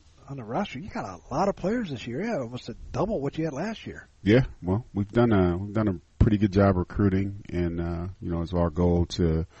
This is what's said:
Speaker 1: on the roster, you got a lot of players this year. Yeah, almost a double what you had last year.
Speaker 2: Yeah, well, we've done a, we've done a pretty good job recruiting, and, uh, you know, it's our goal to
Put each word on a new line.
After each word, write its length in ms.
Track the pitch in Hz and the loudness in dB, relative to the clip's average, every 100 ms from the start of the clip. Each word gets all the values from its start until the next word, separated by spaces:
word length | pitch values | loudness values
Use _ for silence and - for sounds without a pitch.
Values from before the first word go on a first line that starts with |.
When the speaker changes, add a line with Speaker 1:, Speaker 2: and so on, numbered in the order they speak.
| _ _ - | _ _ -16
Speaker 1:
on 60 | 139 | -12
the 80 | |
roster, 360 | 107 151 202 - | -6 -6 -6 -8
you 100 | 196 | -10
got 160 | 240 208 | -10 -10
a 280 | 87 - | -12 -6
lot 140 | 135 196 | -2 -2
of 80 | - | -2
players 360 | 180 247 196 | -2 -2 -4
this 140 | 123 123 | -8 -8
year. 160 | 123 220 | -6 -4
Yeah, 140 | 185 | -4
almost 260 | 120 123 - | -6 -10 -12
a 80 | 113 - | -14 -8
double 300 | - 190 190 | -4 -2 -2
what 160 | 139 - | -4 -4
you 80 | 160 | -4
had 80 | |
last 340 | 135 208 220 - | -4 -6 -8 -12
year. 220 | - - _ | -14 -18 _
Speaker 2:
Yeah, 200 | 92 120 127 - | 4 4 4 -2
well, 240 | 85 98 - | -2 -2 -2
we've 140 | 98 98 | -4 0
done 240 | 117 120 | 2 4
a, 240 | 101 90 87 | 6 4 2
we've 160 | 101 | -2
done 160 | 104 107 | 0 0
a 340 | 85 - - | -2 -4 2
pretty 160 | 120 104 | 4 4
good 140 | 107 | 4
job 240 | 95 98 90 | 6 6 4
recruiting, 680 | 87 - 101 92 98 101 - | 0 2 2 2 -2 -6 -6
and, 320 | 87 87 85 | -2 -2 -2
uh, 280 | 85 85 90 92 | -4 -4 -8 -8
you 120 | 92 | -6
know, 100 | 85 | -4
it's 120 | 82 | -2
our 160 | 87 85 | 0 0
goal 360 | 78 87 87 85 | 2 2 4 2
to 340 | - 87 80 80 - | 2 2 2 -2 -10